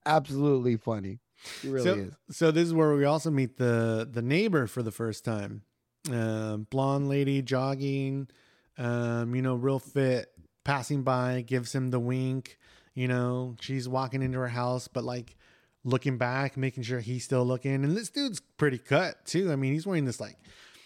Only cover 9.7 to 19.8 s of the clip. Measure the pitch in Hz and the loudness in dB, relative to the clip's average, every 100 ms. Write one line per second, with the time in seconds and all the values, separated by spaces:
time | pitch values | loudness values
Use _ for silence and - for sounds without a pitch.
9.7 | 135 - 139 135 123 - - - _ - | -2 -2 0 2 2 -2 -16 -20 _ -2
10.7 | 139 120 147 131 127 123 127 117 127 117 | -2 0 -2 2 2 2 -2 0 -2 -2
11.7 | 139 127 127 120 127 131 131 - - _ | -2 0 0 0 0 0 -4 -6 -20 _
12.7 | - _ - 127 123 123 127 127 117 - | -20 _ -4 0 2 0 -2 -6 -8 -6
13.7 | 135 123 131 131 135 131 127 123 123 123 | -4 -2 -2 -2 -2 -2 -2 -4 -2 -2
14.7 | 127 - 127 123 123 113 - _ _ _ | -2 -4 -6 -4 -6 -10 -20 _ _ _
15.7 | _ 123 127 143 123 123 131 139 135 131 | _ 0 0 2 0 0 0 -2 -2 -4
16.7 | 131 117 127 110 127 - 127 123 127 139 | -4 -4 -4 -4 -6 0 2 2 0 0
17.7 | 135 139 196 214 285 277 185 _ - 147 | 0 0 0 -4 -4 -4 -6 _ 0 0
18.7 | 127 - 143 185 - - 165 190 139 135 | 0 2 2 2 -4 -4 0 0 0 0
19.7 | 151 | -2